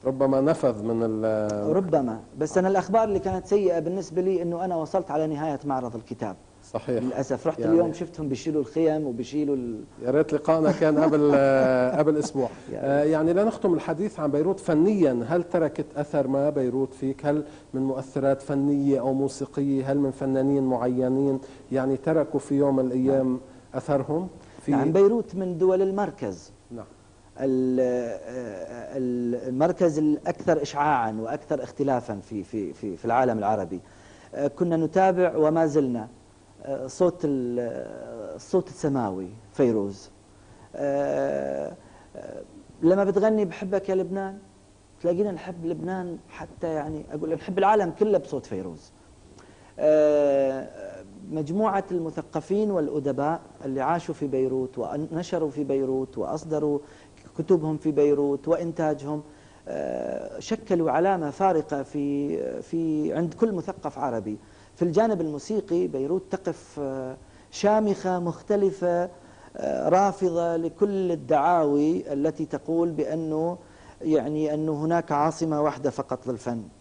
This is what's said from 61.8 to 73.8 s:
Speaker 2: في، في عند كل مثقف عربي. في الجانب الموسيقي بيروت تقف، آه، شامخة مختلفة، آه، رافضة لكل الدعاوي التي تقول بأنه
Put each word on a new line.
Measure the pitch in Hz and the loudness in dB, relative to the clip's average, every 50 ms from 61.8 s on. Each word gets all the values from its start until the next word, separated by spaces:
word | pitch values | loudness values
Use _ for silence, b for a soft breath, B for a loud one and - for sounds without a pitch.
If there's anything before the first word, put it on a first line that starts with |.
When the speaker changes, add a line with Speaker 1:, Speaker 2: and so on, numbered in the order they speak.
| 135 | -6
Speaker 2:
في، | - - 147 143 143 143 143 143 143 165 160 - - - - | -6 -6 -4 -2 -2 -2 -2 -2 -2 -2 -4 -4 -4 -6 -8
في | - - - 165 165 160 156 151 151 147 - | -8 -6 -4 -2 -2 0 0 0 -2 -2 0
عند | 147 170 165 156 | -2 -2 -4 0
كل | - 226 226 | 0 0 0
مثقف | 208 175 156 - 185 - - 151 - 135 | 0 -2 -6 -6 -10 -8 -8 -10 -6 -4
عربي. | 127 139 120 113 101 107 107 104 B B B B B B B | -4 -2 -2 -2 -4 -6 -8 -10 B B B B B B B
في | - | -2
الجانب | - 175 160 180 220 226 214 180 | -2 2 2 2 2 2 2 0
الموسيقي | 170 156 151 143 - - 214 214 - - 170 170 185 - | -2 -4 -4 -6 -6 -4 -4 -4 -2 0 0 0 0 0
بيروت | 117 135 135 143 170 190 185 - | -2 -4 -2 -2 -2 -4 -4 -4
تقف، | - 185 - 175 160 - - - - - | -8 -6 -4 -6 -6 -6 -12 -18 -10 -8
آه، | 143 135 135 135 131 127 131 - B B B B B B | -6 -6 -6 -6 -8 -8 -10 -14 B B B B B B
شامخة | - - - 202 214 220 214 208 196 190 - 185 185 180 | -12 0 2 4 4 4 4 2 0 0 0 -2 -2 0
مختلفة، | 175 170 156 - - - 208 202 202 190 170 - 175 175 175 175 175 190 B B B B B B B B B - | -2 -2 -4 -6 -2 0 0 2 2 2 0 0 0 0 2 2 0 -2 B B B B B B B B B -6
آه، | - 69 71 64 65 - | -4 -4 -2 0 2 4
رافضة | 170 185 202 202 185 - 190 180 165 170 170 170 170 165 | 4 6 4 4 2 0 0 0 2 2 0 0 0 0
لكل | 165 165 165 - 202 202 202 190 190 180 | -2 -4 0 0 0 2 2 0 0 0
الدعاوي | 170 156 139 123 165 147 139 165 175 170 160 147 143 143 147 156 165 185 - - 147 | -2 -2 0 2 2 4 4 4 4 4 4 4 4 4 4 4 2 0 -2 -4 -4
التي | 139 143 185 185 - 160 | 0 0 -2 0 -2 -6
تقول | 151 - 139 - - 165 165 170 170 | -6 -6 -8 -4 -2 0 2 2 0
بأنه | 165 147 147 - 151 160 160 156 156 156 160 170 175 180 B B B B | 0 -2 -2 -2 -2 -4 -4 -2 -2 -2 -2 -2 -4 -6 B B B B